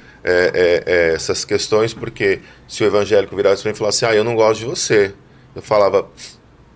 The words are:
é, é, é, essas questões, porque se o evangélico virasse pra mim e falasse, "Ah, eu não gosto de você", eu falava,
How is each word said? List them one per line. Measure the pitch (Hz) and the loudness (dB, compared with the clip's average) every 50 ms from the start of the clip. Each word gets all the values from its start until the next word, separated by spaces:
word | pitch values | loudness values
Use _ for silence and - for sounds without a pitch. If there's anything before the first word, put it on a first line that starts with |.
| - - - - | -20 -20 -20 -8
é, | - - 90 90 90 85 - | -2 0 2 2 2 2 2
é, | 87 90 85 87 - - - 90 87 85 82 | 2 2 2 2 0 0 0 0 2 2 2
é, | 80 | 0
essas | 78 - - 92 - - | -2 -4 -6 -6 -6 -4
questões, | - 104 98 - - 110 107 110 113 - | -4 -4 -4 -2 0 0 0 0 0 -4
porque | - 120 113 - - 107 98 92 - - - - - - | -8 -12 -12 -6 -2 -2 -2 -2 -2 -6 -18 -20 -20 -20
se | - - - 110 | -12 -6 -2 -2
o | |
evangélico | 101 95 104 101 98 107 101 98 98 95 | 0 2 0 0 2 2 2 0 0 -2
virasse | 92 98 95 101 98 | 0 2 2 2 0
pra | - 107 | -2 -6
mim | 104 | -6
e | - | -4
falasse, | 110 104 - - 127 | -4 -2 -2 0 0
"Ah, | 117 110 | 0 2
eu | 107 107 | 2 0
não | 117 117 | 0 0
gosto | 113 110 110 110 107 | 2 2 2 2 0
de | 113 | -4
você", | 127 175 - - - 123 104 101 98 - - - - - - - - - | -8 -6 -6 -2 0 2 2 2 0 -2 -14 -20 -20 -20 -20 -20 -20 -18
eu | - | -12
falava, | - - 110 104 101 98 95 98 - - - - - - - - _ _ _ _ - - - | -4 0 2 2 4 4 2 0 -2 -2 -12 -20 -20 -20 -20 -20 _ _ _ _ -20 -20 -20